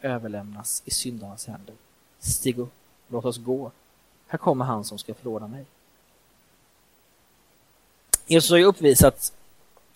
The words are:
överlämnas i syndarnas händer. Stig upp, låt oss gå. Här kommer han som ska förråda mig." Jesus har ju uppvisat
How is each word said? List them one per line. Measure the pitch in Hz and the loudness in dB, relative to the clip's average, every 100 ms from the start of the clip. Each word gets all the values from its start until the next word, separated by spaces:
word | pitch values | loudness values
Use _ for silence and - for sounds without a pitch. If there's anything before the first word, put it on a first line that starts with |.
överlämnas | 135 123 113 104 101 104 113 - | -6 -6 -8 -10 -12 -12 -10 -10
i | - | -6
syndarnas | - 127 117 101 101 - | -6 -6 -10 -14 -16 -16
händer. | 110 - 107 _ _ _ _ | -16 -18 -20 _ _ _ _
Stig | - - 135 120 | -6 -2 -2 -4
upp, | 123 - _ _ - | -6 -12 _ _ -10
låt | 120 | -6
oss | 123 120 | -4 -6
gå. | 117 131 123 - _ _ _ _ - | -4 -4 -6 -16 _ _ _ _ -10
Här | 160 | -4
kommer | 185 135 | 0 0
han | 127 110 | 0 -4
som | 101 101 | -6 -12
ska | - | -14
förråda | 107 123 107 107 | -12 -8 -10 -10
mig." | 131 135 _ _ _ _ _ _ _ _ _ _ _ _ _ _ _ _ _ _ _ _ _ _ _ _ - - | -16 -20 _ _ _ _ _ _ _ _ _ _ _ _ _ _ _ _ _ _ _ _ _ _ _ _ -6 4
Jesus | 165 156 | 4 6
har | 175 | 6
ju | |
uppvisat | 185 185 151 123 143 - - - - - _ _ _ | 6 6 6 8 6 6 -6 -10 -20 -20 _ _ _